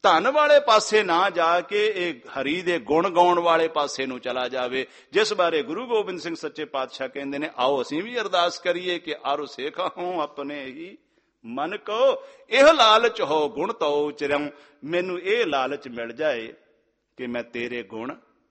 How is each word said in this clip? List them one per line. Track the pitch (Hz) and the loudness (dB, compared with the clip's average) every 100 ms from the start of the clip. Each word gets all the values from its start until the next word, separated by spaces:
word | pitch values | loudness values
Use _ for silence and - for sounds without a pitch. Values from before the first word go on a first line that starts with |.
ਧਨ | 196 165 214 | 6 4 4
ਵਾਲੇ | 294 294 294 | 2 6 6
ਪਾਸੇ | 285 220 214 214 | 6 4 4 0
ਨਾ | 190 170 196 | 2 2 2
ਜਾ | 175 165 175 | 2 2 2
ਕੇ | 170 208 214 196 | 0 0 0 0
ਇਹ | 175 | -4
ਹਰੀ | 135 - 139 135 165 | -6 -10 -6 -4 -2
ਦੇ | 175 170 | -2 -4
ਗੁਣ | 110 151 190 | 0 0 2
ਗਾਉਣ | 170 175 175 | 4 4 4
ਵਾਲੇ | 170 165 165 | 4 4 2
ਪਾਸੇ | 160 143 - 131 | 0 -4 -4 -6
ਨੂੰ | 127 | -6
ਚਲਾ | 127 123 127 | -6 -4 -4
ਜਾਵੇ, | 127 123 131 127 - _ | -4 -4 -4 -8 -12 _
ਜਿਸ | 190 214 | 0 0
ਬਾਰੇ | 202 170 160 | 2 2 2
ਗੁਰੂ | 131 170 247 | -2 -6 -2
ਗੋਬਿੰਦ | 226 190 180 | -2 -2 -6
ਸਿੰਘ | 160 160 | -8 -8
ਸੱਚੇ | 156 156 | -10 -10
ਪਾਤਸ਼ਾਹ | 147 135 131 - 131 | -8 -6 -6 -8 -10
ਕਹਿੰਦੇ | 139 139 143 | -8 -8 -6
ਨੇ, | 151 - | -8 0
"ਆਓ | 127 143 | 0 2
ਅਸੀਂ | 120 147 | -2 -6
ਵੀ | 214 247 | -4 -6
ਅਰਦਾਸ | 208 185 175 170 | -2 0 0 -2
ਕਰੀਏ | 180 175 180 175 | -4 -2 -2 -6
ਕਿ | 165 | -6
'ਅਰ | 147 127 147 143 | -8 -4 -4 -6
ਸੇਖਾ | - 139 156 180 - | -8 -10 -6 -6 -6
ਹੂੰ | 175 180 | -6 -4
ਆਪਣੇ | 147 - 139 147 | -6 -8 -10 -10
ਹੀ | 131 131 175 202 _ _ _ _ | -12 -14 -16 -18 _ _ _ _
ਮਨ | 113 127 151 202 | -12 -6 -6 -6
ਕੋ, | - 214 269 202 - - - | -6 2 2 2 -6 -20 -2
ਇਹ | 233 | 6
ਲਾਲਚ | 285 320 226 220 233 226 | 8 8 6 6 4 0
ਹੋ | 156 156 147 | 0 0 0
ਗੁਣ | 117 185 | -2 -6
ਤਉ | 226 151 147 147 | -2 0 0 -2
ਚਿਰੰ'", | 143 143 143 147 - - _ | -4 -2 -2 -2 -10 -20 _
ਮੈਨੂੰ | 139 175 185 180 | -4 -4 -2 -6
ਇਹ | 180 226 202 | -2 0 0
ਲਾਲਚ | 139 131 143 135 | 0 -2 -6 -10
ਮਿਲ | 120 117 | -10 -10
ਜਾਏ | 117 156 123 113 - _ _ _ _ _ _ | -4 -2 -2 -6 -16 _ _ _ _ _ _
ਕਿ | 127 | -8
ਮੈਂ | 120 | -6
ਤੇਰੇ | 120 120 120 120 | -8 -8 -6 -8
ਗੁਣ | 107 113 123 - _ _ _ | -10 -10 -10 -12 _ _ _